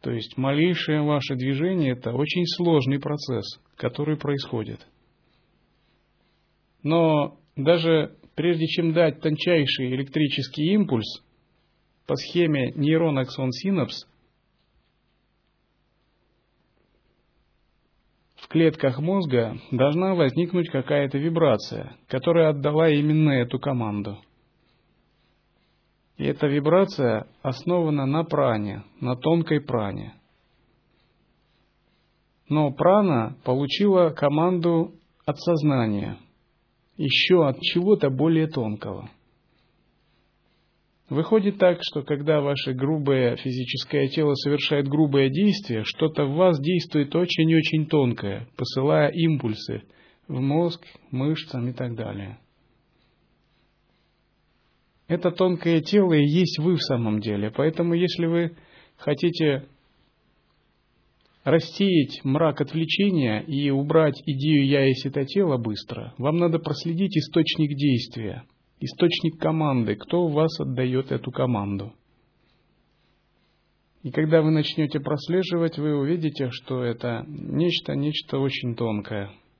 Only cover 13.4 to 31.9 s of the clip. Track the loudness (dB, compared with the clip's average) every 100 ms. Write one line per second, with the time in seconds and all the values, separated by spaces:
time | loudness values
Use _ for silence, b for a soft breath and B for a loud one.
13.4 | -6 -4 -2 -2 -2 -6 -18 _ _ _
14.4 | _ _ _ _ _ _ _ _ _ _
15.4 | _ _ _ _ _ _ _ _ _ _
16.4 | _ _ _ _ _ _ _ _ _ _
17.4 | _ _ _ _ _ _ _ _ _ _
18.4 | -4 2 2 2 -4 -2 -2 -2 0 0
19.4 | 0 -6 -6 0 2 2 0 2 0 0
20.4 | -2 -2 -2 -4 0 0 0 -2 -2 2
21.4 | 2 2 -2 -10 -12 -16 _ -4 2 4
22.4 | 4 2 0 2 4 4 4 4 4 2
23.4 | 0 -4 -2 -2 -2 -4 -6 -10 _ _
24.4 | _ _ _ _ _ _ _ _ _ _
25.4 | _ _ _ _ _ _ _ _ -4 -2
26.4 | 0 0 2 4 2 0 0 0 -6 _
27.4 | -8 -6 -2 -2 0 0 0 -2 -2 0
28.4 | 0 0 -4 -8 -14 _ -6 -2 0 0
29.4 | 2 -2 0 -4 -4 -6 -12 -16 _ _
30.4 | _ _ _ _ _ _ _ _ _ _
31.4 | _ _ _ _ _